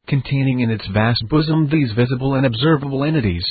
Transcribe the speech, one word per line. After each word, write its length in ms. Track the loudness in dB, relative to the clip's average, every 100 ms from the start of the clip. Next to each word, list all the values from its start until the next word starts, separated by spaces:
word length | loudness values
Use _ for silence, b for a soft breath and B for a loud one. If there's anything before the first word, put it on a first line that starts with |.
| -4
containing 540 | -4 -2 0 0 0
in 100 | 0
its 160 | -2 -2
vast 340 | 0 2 0 0
bosom 380 | 0 2 0 2
these 220 | 0 0
visible 420 | 0 0 0 -2
and 120 | 0 0
observable 580 | 2 2 2 0 -2
entities. 420 | 0 0 0 -2 -4